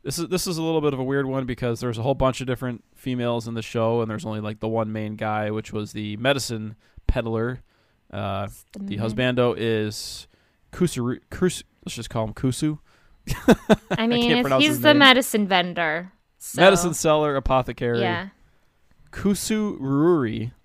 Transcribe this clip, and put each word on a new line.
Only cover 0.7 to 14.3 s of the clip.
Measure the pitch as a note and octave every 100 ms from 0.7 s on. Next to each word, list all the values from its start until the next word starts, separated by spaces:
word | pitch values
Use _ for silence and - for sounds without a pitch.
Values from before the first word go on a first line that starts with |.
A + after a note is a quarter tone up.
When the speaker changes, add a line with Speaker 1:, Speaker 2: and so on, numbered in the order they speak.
| D#3+
Speaker 1:
bit | D3
of | C3+
a |
weird | C3 C#3 C3
one | C3+ B2+
because | B2 B2 A2+
there's | B2 A2+
a |
whole | A#2
bunch | C3+ C3 B2
of | B2+
different | B2 B2+ A#2 _
females | _ C3+ B2 A#2+ A#2 A2
in |
the | A#2
show, | A2 A#2+ A2+ A#2
and | A2+
there's | G#2+
only, | A2 G#2+
like, | G#2+ G#2+
the | A2
one | A2+ A2
main | A2 G#2+ G#2+
guy, | G#2+ G#2+ G#2+
which | G#2+ G#2+
was | G#2+ G#2
the | G#2+ G#2+ G#2
medicine | B2+ C#3 A#2 A2+ G#2+ A2 _ - -
peddler. | B2+ A2+ A2+ A#2+ B2+ - _ _ _ _
Uh, | G#2 G2+ G2 G2 - -
Speaker 2:
The | -
Speaker 1:
the | C#3 G2+
Speaker 2:
man. | A2
Speaker 1:
husbando | G#2+ B2+ B2 B2 -
is | A2+ A2 G#2+ G#2+ - - - _ _ _ _
Kusuru-, | - F3 B2+ A#2+ B2 _
Kus-, | - F3+ - - _
let's | - -
just | A2+
call | A#2
him | A2
Kusu. | - C3 B2 D3+ D3+ _ _ _ _ -
<laughs> | - -
Speaker 2:
I | D4 - - - G3
Speaker 1:
I | A3+
Speaker 2:
mean, | A#3+
Speaker 1:
can't | A#3+